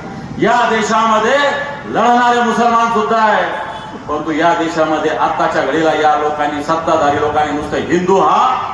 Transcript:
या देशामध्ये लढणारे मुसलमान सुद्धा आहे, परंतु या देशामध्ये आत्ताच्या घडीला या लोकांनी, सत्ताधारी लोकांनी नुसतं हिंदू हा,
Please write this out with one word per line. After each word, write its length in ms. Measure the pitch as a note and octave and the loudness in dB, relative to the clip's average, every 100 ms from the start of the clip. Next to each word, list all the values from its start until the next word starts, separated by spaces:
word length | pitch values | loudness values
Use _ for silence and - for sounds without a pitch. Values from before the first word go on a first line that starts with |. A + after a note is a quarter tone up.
| - - - - | -10 -12 -10 -2
या 320 | G3 A#3+ A3+ | 0 2 2
देशामध्ये 680 | A3 G#3 F#3+ - A3 A3 C#4 C#4+ B3 - - - | 0 0 2 2 2 2 2 0 -2 -6 -10 -6
लढणारे 560 | C#3+ A3+ A#3+ A#3+ A#3+ | 0 2 4 4 2
मुसलमान 440 | A#3 A3 A#3+ A#3 A3+ | 2 2 2 2 2
सुद्धा 320 | A3 - A3+ | 0 0 2
आहे, 260 | G#3+ - - - - - - - C3 | 2 2 -2 -6 -10 -12 -14 -14 -8
परंतु 220 | D3+ D#3 | -6 -4
या 240 | D3+ E3+ | 0 2
देशामध्ये 560 | E3 E3 D#3 D3+ D3+ D#3 | 2 0 0 0 0 -2
आत्ताच्या 520 | C#3 D#3 - E3 D#3+ | 0 -2 0 -2 0
घडीला 300 | D3+ D#3 D#3+ | 0 0 0
या 240 | D3+ D3+ D3+ | 2 2 2
लोकांनी, 460 | D3+ D3 D3 D3 | 0 -2 -2 -4
सत्ताधारी 580 | D#3 D#3+ F3 D#3+ C#3+ D3 | -2 -2 0 2 2 0
लोकांनी 320 | D3+ D3+ D3+ | 0 0 -2
नुसतं 240 | C#3+ D3+ C#3 | -2 -4 -4
हिंदू 440 | B2 F3 F3+ F#3+ | -2 0 2 2
हा, 360 | D#3 F#3+ - - - | 4 2 2 0 -4